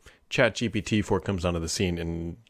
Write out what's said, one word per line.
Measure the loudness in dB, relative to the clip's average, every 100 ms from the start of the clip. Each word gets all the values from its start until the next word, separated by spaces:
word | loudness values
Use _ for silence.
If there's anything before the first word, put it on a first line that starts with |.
| -20 -20 -6
Chat | 2 2
G | 2 -2
P | -2
T | 0 0
four | 2 0
comes | 0 0
onto | 0 0
the | -2
scene | 0 0 0
and | -2 -4 -6 -10